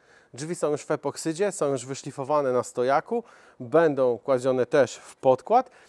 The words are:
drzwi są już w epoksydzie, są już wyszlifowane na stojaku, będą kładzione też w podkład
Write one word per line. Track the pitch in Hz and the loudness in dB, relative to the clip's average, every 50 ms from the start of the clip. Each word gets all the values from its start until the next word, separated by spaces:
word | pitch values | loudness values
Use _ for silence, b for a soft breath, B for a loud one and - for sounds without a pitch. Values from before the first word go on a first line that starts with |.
| b b b b b b b | b b b b b b b
drzwi | 123 143 160 175 | -14 -10 -10 -6
są | - - 151 | -4 -2 -2
już | 151 139 - | -2 -4 -2
w | - | -4
epoksydzie, | - - - 143 - - - 165 165 151 202 208 | -6 -4 -4 -8 -8 -6 -6 -6 -4 -2 -2 -4
są | 160 - 160 143 | -2 -2 -2 -2
już | 139 131 117 | -2 -4 -6
wyszlifowane | 127 139 - - 143 135 - 139 127 151 151 143 131 | -8 -12 -10 -10 -14 -10 -10 -4 0 0 0 2 2
na | 123 123 113 | 0 0 0
stojaku, | - - - 123 127 135 156 - - 226 240 226 B B B B B B B | -2 -2 -2 0 2 2 0 0 -2 -6 -6 -6 B B B B B B B
będą | 131 120 117 156 170 160 147 131 131 123 120 107 | -14 2 2 4 4 4 2 2 2 0 0 -2
kładzione | _ - 135 127 123 135 127 127 123 | _ 0 0 0 2 0 0 0 0
też | - - 120 120 113 - | 2 4 2 4 2 0
w | - - - - | -12 -18 -20 -20
podkład | _ - 135 131 127 - - 208 247 262 - B B B | _ 2 2 2 2 2 2 2 2 2 0 B B B